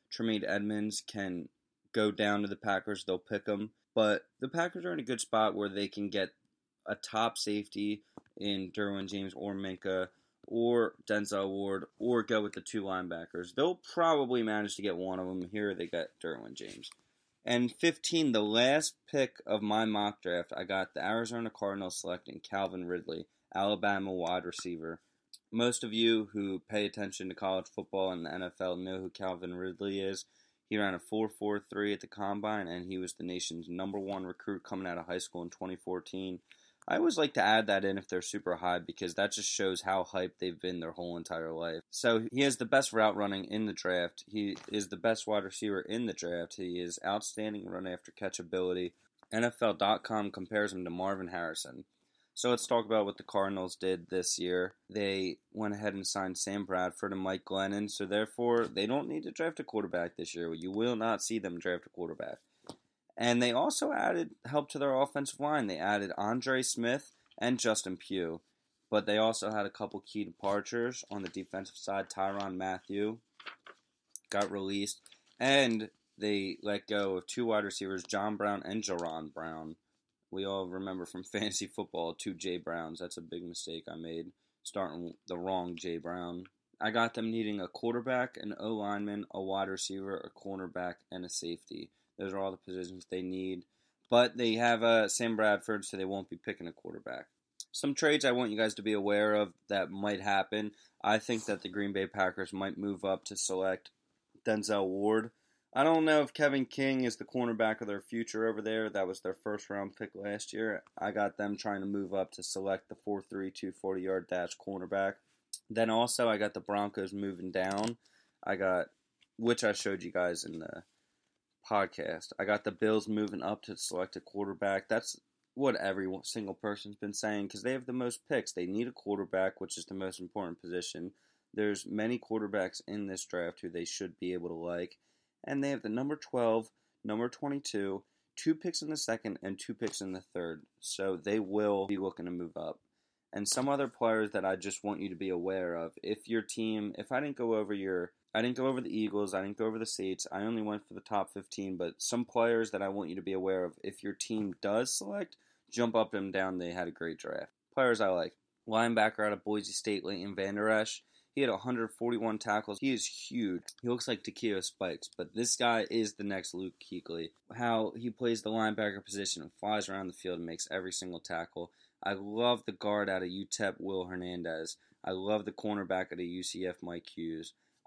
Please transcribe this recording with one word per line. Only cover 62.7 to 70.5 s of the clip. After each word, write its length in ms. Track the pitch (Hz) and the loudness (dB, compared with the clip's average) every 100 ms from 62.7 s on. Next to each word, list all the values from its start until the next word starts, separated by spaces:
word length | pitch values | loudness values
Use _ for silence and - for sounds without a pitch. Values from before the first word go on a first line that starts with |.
| - _ _ _ - | -18 _ _ _ 0
And 260 | 117 120 | 4 6
they 80 | 123 | 6
also 400 | 120 175 - 285 | 4 4 2 2
added 400 | 294 - 175 165 - - | 2 2 2 -2 -6 -2
help 240 | 147 147 | 0 0
to 100 | 143 | 0
their 160 | 139 131 | 2 4
offensive 460 | 139 143 139 - | 4 2 -4 -2
line. 260 | 143 151 110 | 0 2 2
They 100 | 85 | 0
added 360 | 92 104 98 - | 2 2 2 0
Andre 460 | 104 123 131 131 | 0 0 2 2
Smith 500 | 123 - 117 135 - _ _ - | 2 2 2 2 -2 _ _ -2
and 220 | 120 123 | 0 2
Justin 380 | 117 107 - 92 | 4 2 0 -6
Pugh. 440 | - 95 85 82 _ _ _ _ - | -4 -2 0 -4 _ _ _ _ 0
But 160 | 107 104 | 2 4
they 120 | 104 | 4
also 340 | 110 113 104 | 4 4 0
had 140 | 107 101 | -2 -2
a 40 | |
couple 300 | - 101 101 | -4 -6 -8
key 240 | - 107 | -8 -6
departures 800 | 95 85 98 | -6 -4 0